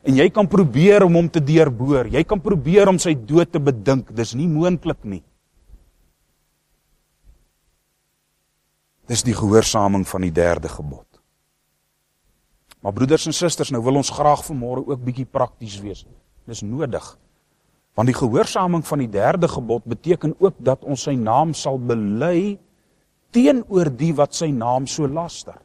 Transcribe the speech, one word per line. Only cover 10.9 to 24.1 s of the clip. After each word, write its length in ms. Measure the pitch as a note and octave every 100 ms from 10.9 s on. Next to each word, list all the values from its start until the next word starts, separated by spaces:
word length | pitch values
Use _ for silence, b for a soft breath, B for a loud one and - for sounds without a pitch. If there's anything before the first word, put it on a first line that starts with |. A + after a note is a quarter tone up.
| C2 _ _ _ _ _ _ _ _ _ _ _ _ _ _ _ _ _ _
Maar 120 | G2+
broeders 320 | G2 C3 D#3 E3
en 80 |
susters, 380 | D3 F3 - D3
nou 80 | B2+
wil 160 | A#2+ C#3
ons 160 | C3
graag 300 | - D3 C#3+ -
vanmôre 380 | C#3+ A#2+ B2+ C#3
ook 160 | C3+
bietjie 240 | B2 B2 C3
prakties 540 | C3 B2 _ A2 G2
wees. 220 | G2+ F#2 - - _ _ -
Dis 160 | A2+
nodig. 440 | G#2 B2+ C#3+ F2+ - - _ _ _ _ _ _ _ -
Want 120 | B2
die 40 |
gehoorsaming 680 | A#2+ B2+ C3 A3 G#3 F#3 E3+ -
van 160 | D3
die 80 | A#2+
derde 380 | G2 A#2 F3 D3
gebod 360 | C#3+ A#2 A#2+ A#2
beteken 460 | A#2 D#3+ F3 D3+ -
ook 200 | F#3+ -
dat 220 | B2+ C3 -
ons 200 | C#3 -
sy 80 | C3
naam 360 | A2 B2+ D#3+ D3
sal 240 | D3 C3+
bely 760 | A#2+ A#2 G#2 G#2+ E3 F3 G3+ G3+ _ _ _ _ _ _ _
teenoor 560 | A#3+ C4+ C4 - F#3+ D#3+
die 220 | A#2+ E3